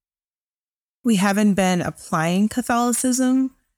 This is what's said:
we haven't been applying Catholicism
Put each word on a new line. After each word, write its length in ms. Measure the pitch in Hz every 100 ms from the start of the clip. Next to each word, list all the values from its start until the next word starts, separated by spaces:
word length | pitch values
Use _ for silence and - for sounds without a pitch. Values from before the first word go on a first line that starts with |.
| _ _ _ _ _ _ _ _ _ _
we 120 | 240 214
haven't 380 | 202 196 208
been 280 | 190 185 180
applying 640 | 160 - - 170 160 180 214
Catholicism 1080 | - 233 240 240 240 254 247 254 262 262 _ _